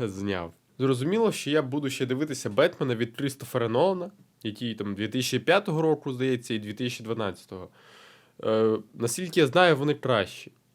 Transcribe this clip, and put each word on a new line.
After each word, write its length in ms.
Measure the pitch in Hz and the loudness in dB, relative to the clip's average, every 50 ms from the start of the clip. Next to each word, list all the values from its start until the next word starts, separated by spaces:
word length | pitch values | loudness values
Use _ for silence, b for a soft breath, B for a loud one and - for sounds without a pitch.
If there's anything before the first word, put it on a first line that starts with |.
зняв. 520 | 120 101 95 98 101 101 95 90 85 82 - _ _ _ _ - | -6 -6 -4 -4 -2 -2 -2 -2 -4 -8 -12 _ _ _ _ 0
Зрозуміло, 540 | 131 135 131 123 135 160 202 226 226 202 | 2 2 2 2 0 0 2 2 2 0
що 180 | - - - 143 | 0 -2 -2 0
я 120 | 147 156 | 0 0
буду 280 | 143 127 139 147 143 131 | 0 0 -2 -2 -2 -2
ще 160 | - - 131 | -2 -2 -2
дивитися 440 | 123 127 131 156 151 135 - - 110 | -2 0 -2 -2 -4 -4 -6 -6 0
«Бетмена» 440 | 101 117 151 180 - - 151 127 120 | 4 4 4 4 2 0 -2 -2 0
від 220 | 110 120 120 - | 0 -2 -4 -2
Крістофера 520 | - 139 139 135 - 135 - - 127 117 110 | -4 -4 -4 -4 -6 -8 -6 -2 -2 0 0
Нолана, 420 | 113 127 170 190 190 180 175 202 - - _ _ _ _ | 2 4 4 2 2 -2 -6 -10 -12 -18 _ _ _ _
який 320 | - 110 101 - 123 117 110 | -8 -8 -6 -6 -6 -6 -6
там 200 | 107 101 101 98 | -6 -6 -6 -4
дві 140 | 101 107 107 | -4 -4 -2
тисячі 300 | 113 131 123 - 127 127 | -2 -2 -2 0 -2 0
п'ятого 440 | 123 156 175 202 202 196 156 160 | 2 2 2 2 2 0 0 0
року, 300 | 160 156 151 151 - 143 | 2 2 2 0 -2 -4
здається, 420 | 127 123 131 131 127 123 123 - 117 | -4 -2 0 0 0 0 -2 -4 -4
і 40 | 110 | -4
дві 160 | 104 104 101 | -4 -8 -6
тисячі 300 | - 127 123 120 - 110 | -6 -4 -4 -6 -6 -6
дванадцятого. 640 | 110 113 113 107 98 95 - - - 95 92 87 - b b b b b b b b b b b b b - - | -6 -4 -4 -4 -4 -6 -8 -12 -14 -14 -14 -14 -16 b b b b b b b b b b b b b -4 0
Е, 340 | 110 110 110 110 110 110 107 - - - | 2 4 4 4 4 2 0 -2 -8 -6
наскільки 460 | - 117 117 - 180 185 170 - 175 | -4 -4 -2 -2 -4 -6 0 2 4
я 60 | 151 | 4
знаю, 300 | 127 117 180 180 175 151 | 4 6 6 6 6 6
вони 180 | 135 143 151 147 | 4 2 0 0
кращі. 580 | - - 127 123 107 92 - - - - - - _ _ _ _ | 0 0 2 2 2 2 0 -6 -12 -18 -20 -20 _ _ _ _